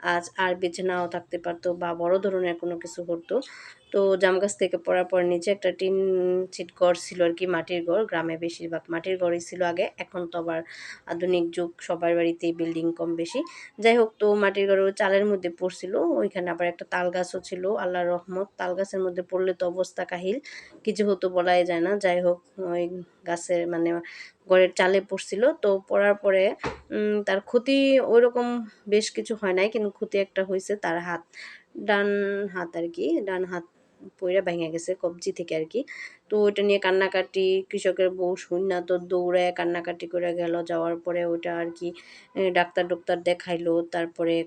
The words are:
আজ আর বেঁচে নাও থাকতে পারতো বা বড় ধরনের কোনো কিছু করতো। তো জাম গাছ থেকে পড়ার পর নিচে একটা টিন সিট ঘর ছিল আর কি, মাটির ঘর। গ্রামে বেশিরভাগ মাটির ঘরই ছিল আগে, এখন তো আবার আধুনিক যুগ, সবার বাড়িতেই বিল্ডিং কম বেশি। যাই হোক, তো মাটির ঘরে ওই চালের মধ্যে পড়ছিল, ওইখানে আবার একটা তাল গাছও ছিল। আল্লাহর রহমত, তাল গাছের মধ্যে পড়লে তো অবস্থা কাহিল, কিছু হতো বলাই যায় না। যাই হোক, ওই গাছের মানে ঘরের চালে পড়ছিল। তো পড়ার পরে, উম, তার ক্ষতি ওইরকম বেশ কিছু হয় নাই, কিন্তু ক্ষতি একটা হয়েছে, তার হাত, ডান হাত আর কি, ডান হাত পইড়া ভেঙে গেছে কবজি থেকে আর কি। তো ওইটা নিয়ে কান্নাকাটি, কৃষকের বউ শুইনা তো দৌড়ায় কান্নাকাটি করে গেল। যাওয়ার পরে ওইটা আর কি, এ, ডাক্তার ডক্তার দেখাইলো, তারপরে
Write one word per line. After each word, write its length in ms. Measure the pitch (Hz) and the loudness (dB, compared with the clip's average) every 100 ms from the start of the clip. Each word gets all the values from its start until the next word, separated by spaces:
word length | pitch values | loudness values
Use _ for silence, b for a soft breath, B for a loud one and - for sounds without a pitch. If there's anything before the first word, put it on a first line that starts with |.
আজ 300 | 175 175 175 - | -2 -2 -2 -2
আর 180 | 185 | -2
বেঁচে 280 | 180 180 175 | 0 -2 -2
নাও 260 | 185 180 175 | -2 -2 -2
থাকতে 300 | 175 - 175 | -6 -8 -8
পারতো 360 | 170 170 180 | -6 -4 -4
বা 200 | 175 175 | -4 -4
বড় 240 | 170 175 190 | -2 2 2
ধরনের 360 | 202 190 180 | 2 0 -2
কোনো 240 | 170 175 170 | -2 -6 -6
কিছু 260 | 175 - | -8 -10
করতো। 360 | 175 170 - 240 B B B B _ | -6 -6 -2 -4 B B B B _
তো 260 | 202 196 185 | 2 4 4
জাম 220 | 185 185 | 4 4
গাছ 180 | 202 - | 0 0
থেকে 200 | 185 175 | -2 0
পড়ার 260 | 175 180 | 0 0
পর 180 | 180 185 | 2 2
নিচে 280 | 175 175 202 | 2 2 0
একটা 220 | 196 185 | 0 -2
টিন 240 | 180 190 190 190 185 180 180 185 | 0 0 2 2 2 2 0 -2
সিট 160 | - 175 - | -8 -12 2
ঘর 140 | 180 | 2
ছিল 300 | 170 - 180 | 2 -4 0
আর 80 | 170 | 0
কি, 120 | 170 185 | 2 -2
মাটির 380 | 165 156 175 | -2 -2 -4
ঘর। 200 | 170 190 | 0 0
গ্রামে 320 | 220 165 165 165 | 0 -2 -2 -4
বেশিরভাগ 440 | 170 170 170 165 - | -6 -8 -8 -8 -6
মাটির 300 | 165 190 185 | -6 -4 -2
ঘরই 220 | 175 175 | 0 -2
ছিল 220 | 170 180 | -6 -4
আগে, 260 | 175 170 226 - | -2 0 -4 -6
এখন 280 | 180 180 170 | -10 -8 -8
তো 120 | 170 | -6
আবার 240 | 165 165 165 B B B - | -4 -6 -8 B B B -10
আধুনিক 440 | 170 180 180 170 | -4 0 0 0
যুগ, 240 | 175 170 - | -2 -6 -6
সবার 340 | - 170 170 | -6 -2 2
বাড়িতেই 380 | 170 170 170 170 | 2 2 0 -4
বিল্ডিং 400 | 165 165 165 165 | -2 -4 -2 -2
কম 220 | 170 170 | -2 -4
বেশি। 260 | 165 170 262 339 B B - | -4 -4 -6 -6 B B 0
যাই 160 | 226 240 | 4 6
হোক, 180 | 220 - | 4 2
তো 160 | 208 | 2
মাটির 340 | 208 196 202 196 | 4 2 2 2
ঘরে 140 | 196 | 4
ওই 100 | 196 196 | 4 2
চালের 300 | 196 196 208 | 2 4 4
মধ্যে 240 | 196 175 | 0 -2
পড়ছিল, 440 | 170 180 - 185 | -4 -6 -4 -4
ওইখানে 560 | 247 339 247 208 185 175 | 0 0 0 0 -2 -4
আবার 160 | 170 175 | -2 -2
একটা 180 | 175 190 | -4 -6
তাল 200 | 180 180 | -2 -2
গাছও 300 | 180 180 185 | -2 -4 -6
ছিল। 360 | - 180 185 214 | -8 -6 -4 -2
আল্লাহর 300 | 185 180 175 | -2 -2 0
রহমত, 420 | 175 185 180 202 - | -2 -4 -6 -6 -6
তাল 180 | 180 | -4
গাছের 260 | 180 196 190 | -4 -4 -2
মধ্যে 220 | 190 180 | -2 -4
পড়লে 300 | 175 185 185 | -4 -2 0
তো 120 | 180 180 | 0 -2
অবস্থা 380 | 185 180 - | -2 -4 -6
কাহিল, 340 | 180 180 185 254 B B B B | -8 -4 -4 -4 B B B B
কিছু 180 | 220 214 208 | -4 0 2
হতো 220 | 190 190 | 2 2
বলাই 360 | 180 175 180 | 2 4 4
যায় 160 | 175 170 | 4 2
না। 160 | 175 202 | 2 2
যাই 220 | 190 175 | 2 4
হোক, 220 | 180 175 _ - | 2 0 _ -8
ওই 440 | 180 175 175 180 175 _ - | -4 -2 -2 -6 -12 _ -6
গাছের 420 | 170 - 175 170 | -6 -2 -2 0
মানে 220 | 165 170 170 170 B B _ - | 0 0 -2 -6 B B _ 4
ঘরের 200 | 185 185 - | 6 6 4
চালে 240 | 185 196 | 4 2
পড়ছিল। 520 | 196 190 - 196 262 | 0 -6 -6 2 2
তো 300 | 320 208 196 - | 4 2 2 2
পড়ার 260 | 202 202 | 2 4
পরে, 400 | 202 202 190 202 - B B - | 4 4 4 4 0 B B -6
উম, 320 | 214 208 208 | -2 0 0
তার 180 | 202 190 | 0 -2
ক্ষতি 600 | - 240 247 277 269 262 | 0 0 4 4 6 4
ওইরকম 680 | - 233 240 247 240 240 220 B 208 | 6 6 6 4 0 -4 -6 B 0
বেশ 220 | 208 208 | 0 0
কিছু 240 | - 214 | -6 -6
হয় 180 | 214 196 | -2 0
নাই, 160 | 185 208 | 2 2
কিন্তু 220 | 220 208 | 0 -2
ক্ষতি 280 | - 208 202 | -4 -2 -2
একটা 260 | 196 190 | 0 -2
হয়েছে, 320 | 190 190 - 208 | -2 -4 -4 -4
তার 220 | 175 170 | -2 -2
হাত, 240 | 175 170 - B B B _ - | -4 -8 -10 B B B _ -8
ডান 300 | 208 202 202 202 196 202 202 | 0 2 2 0 0 -2 -6
হাত 300 | 180 175 170 | -6 -6 -4
আর 120 | 170 | -6
কি, 260 | 175 254 330 | -4 -2 0
ডান 240 | 190 185 | -2 -4
হাত 200 | 185 180 170 _ _ _ 190 - | -4 -6 -10 _ _ _ -20 -6
পইড়া 220 | 185 190 | 0 0
ভেঙে 300 | 185 170 165 | 0 -2 -4
গেছে 240 | 165 170 185 | -4 -4 -4
কবজি 300 | 175 175 196 | -4 -4 -6
থেকে 240 | 185 175 160 | -6 -4 -4
আর 80 | 160 | -2
কি। 140 | 233 285 B B B _ | -4 -6 B B B _
তো 140 | 208 | 2
ওইটা 200 | 208 208 | 2 4
নিয়ে 160 | 202 202 | 2 4
কান্নাকাটি, 840 | 190 190 190 190 185 190 190 190 190 | 4 2 2 0 -2 0 2 2 -2
কৃষকের 400 | 202 190 185 185 | -2 0 2 2
বউ 260 | 185 180 185 | 2 -2 -2
শুইনা 440 | - 175 190 180 | -4 -2 0 0
তো 180 | 175 180 | 0 -2
দৌড়ায় 540 | 180 180 175 180 180 | 0 0 2 2 2
কান্নাকাটি 540 | 180 170 175 175 170 170 | 0 -2 -2 -4 -8 -6
করে 280 | 175 175 | -2 -2
গেল। 280 | 170 170 170 | -2 -2 -2
যাওয়ার 340 | 170 170 170 170 | -2 -2 -2 -4
পরে 280 | 175 175 | -4 -2
ওইটা 340 | 175 170 175 170 | -2 -2 -2 -4
আর 80 | 170 170 | -6 -6
কি, 120 | 175 170 B B B | -8 -8 B B B
এ, 160 | - 190 | -2 2
ডাক্তার 380 | 175 175 185 175 | 2 2 0 -2
ডক্তার 340 | 170 - 175 | -2 -2 0
দেখাইলো, 600 | 175 175 180 170 170 170 | 0 -2 -2 -2 0 0
তারপরে 600 | 170 175 170 175 165 165 | 0 -4 -4 -2 0 0